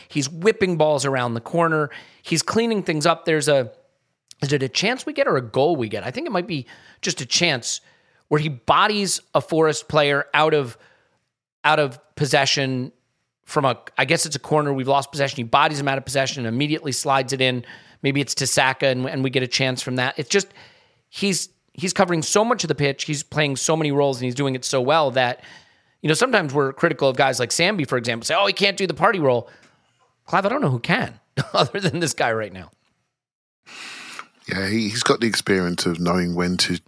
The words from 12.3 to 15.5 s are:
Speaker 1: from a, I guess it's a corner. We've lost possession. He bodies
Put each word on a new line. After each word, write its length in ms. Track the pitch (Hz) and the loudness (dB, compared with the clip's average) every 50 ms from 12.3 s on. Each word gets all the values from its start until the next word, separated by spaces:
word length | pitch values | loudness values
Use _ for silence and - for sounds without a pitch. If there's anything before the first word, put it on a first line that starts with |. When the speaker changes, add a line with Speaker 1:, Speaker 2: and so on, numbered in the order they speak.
| 151 143 139 135 - 147 135 131 131 127 127 - - _ _ _ _ _ _ _ _ _ _ | 2 2 2 2 0 0 0 -2 -2 -4 -6 -8 -12 _ _ _ _ _ _ _ _ _ _
Speaker 1:
from 220 | - - 156 139 | -4 -2 0 0
a, 120 | 127 117 - - - - | 0 0 -2 -8 -8 -2
I 80 | - 139 | -2 0
guess 200 | 135 165 160 - | 0 0 0 0
it's 100 | 160 143 | -4 -6
a 40 | 135 | -8
corner. 320 | - - 151 151 147 143 | -2 0 0 2 2 0
We've 160 | 139 131 123 | -2 -2 0
lost 240 | 131 139 139 131 - | 0 0 0 0 -2
possession. 240 | - 143 139 131 - | -4 -2 -2 -2 -2
He 60 | 123 113 | -6 -2
bodies 360 | 113 | 2